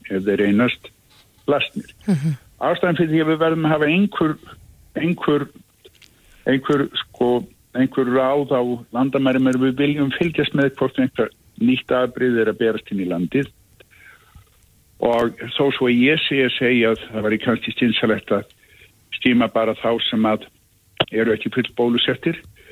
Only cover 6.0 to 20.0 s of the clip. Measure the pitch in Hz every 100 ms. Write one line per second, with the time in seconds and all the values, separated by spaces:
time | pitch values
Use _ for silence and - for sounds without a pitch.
6 | - _ _ - - 135 131 143 139 -
7 | - - 120 123 98 _ _ 123 131 -
8 | 127 131 131 143 139 135 123 120 - 117
9 | 135 139 135 131 131 127 131 127 143 147
10 | 139 - 170 151 143 147 139 - 131 -
11 | 127 - 110 - _ - 117 127 - 127
12 | 123 - 127 117 110 101 113 107 - 98
13 | 90 87 87 135 139 - _ _ _ -
14 | - - _ - - _ _ _ _ -
15 | 120 117 120 - 120 - 143 131 127 120
16 | 131 156 - 139 127 - 123 123 113 110
17 | - 110 107 107 - 113 - - 120 107
18 | 113 101 - 101 - _ _ - - _
19 | - - 131 120 113 113 113 107 113 117